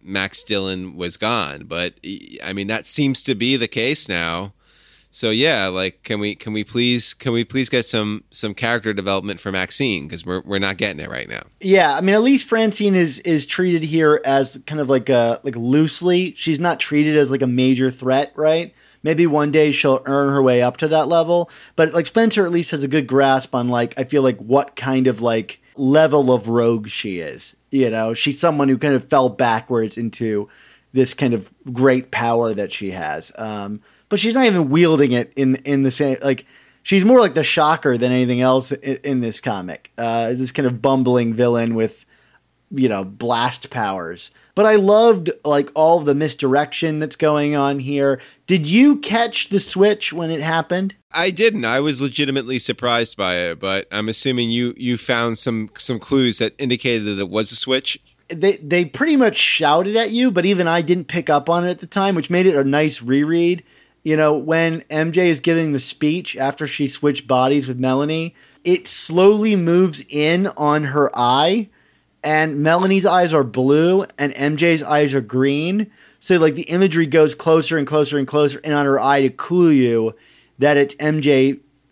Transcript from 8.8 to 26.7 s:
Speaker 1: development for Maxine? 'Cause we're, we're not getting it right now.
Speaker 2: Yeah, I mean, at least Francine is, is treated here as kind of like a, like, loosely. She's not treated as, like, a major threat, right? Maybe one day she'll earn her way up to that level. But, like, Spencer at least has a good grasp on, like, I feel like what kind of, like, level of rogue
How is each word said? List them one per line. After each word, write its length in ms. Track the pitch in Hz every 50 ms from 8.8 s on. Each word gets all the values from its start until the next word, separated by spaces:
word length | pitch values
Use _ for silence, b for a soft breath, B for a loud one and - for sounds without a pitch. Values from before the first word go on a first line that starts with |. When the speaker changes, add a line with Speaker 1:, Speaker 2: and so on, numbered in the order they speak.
| 101 110 104
Speaker 1:
development 480 | 101 92 98 98 95 92 101 95 85
for 100 | - 101
Maxine? 560 | 95 92 92 - - - 139 123 101 82 69 78
'Cause 180 | - 90 -
we're, 160 | 87 90 92 -
we're 140 | - 101 98
not 180 | 101 95 98 90
getting 240 | 104 101 87 71
it 80 | - -
right 180 | - 64 60 -
now. 160 | 55 - - _ _ _
Speaker 2:
Yeah, 360 | - 190 190 190 170 147 139
I 60 | 143
mean, 140 | 185 190 202
at 80 | 214 226
least 240 | 262 277 262 - -
Francine 480 | 233 226 226 220 202 - 208 202 190
is, 240 | 185 175 156 131 -
is 260 | - 170 160 151 135
treated 380 | - - - 185 180 175 165 156
here 380 | 151 156 160 160 151 151 151 -
as 340 | 135 139 139 135 - - 135 -
kind 140 | - 156 151
of 100 | 143 127
like 200 | 139 131 113 -
a, 320 | 131 120 117 117 117 - -
like, 140 | 143 120 120
loosely. 760 | 117 123 131 151 160 151 - - 175 180 180 180 185 175 - -
She's 220 | - 165 156 139
not 200 | 170 175 165 -
treated 380 | - - 147 147 151 151 151 151
as, 140 | 143 123
like, 100 | 135 135
a 60 | 135 123
major 440 | 123 127 127 131 131 123 131 131
threat, 400 | 127 - 131 127 131 139 143 - -
right? 380 | - 151 156 160 165 170 165 b b b b b b -
Maybe 240 | 151 160 156 175 165
one 240 | 143 151 147 147
day 200 | 143 156 151 151 139
she'll 280 | - - 143 131 127 -
earn 260 | 135 139 139 139 139
her 100 | 139 139
way 220 | 135 127 123 123 123
up 140 | 123 120 -
to 100 | 160 151
that 220 | 160 156 147 131
level. 420 | 170 165 160 165 175 175 170 B B B B B B
But, 180 | - 160 160 151
like, 140 | 170 165 -
Spencer 380 | - - 226 - - 208 190
at 80 | 170 175
least 180 | 170 170 -
has 120 | - 147 139
a 40 | 135
good 180 | 135 156 139
grasp 480 | 117 127 139 139 135 135 131 127 - -
on, 140 | 123 120 123
like, 260 | 123 120 120 117 - -
I 60 | 131
feel 180 | 131 147 143 135
like 140 | 131 110 101
what 380 | 101 110 127 143 139 - -
kind 320 | - 120 131 131 131 127 131
of, 140 | 117 104
like, 400 | 117 120 113 113 101 - - _ b b b
level 560 | - 139 131 143 151 160 156 139 147 139 127
of 160 | 127 117 98 117
rogue 400 | 117 120 117 117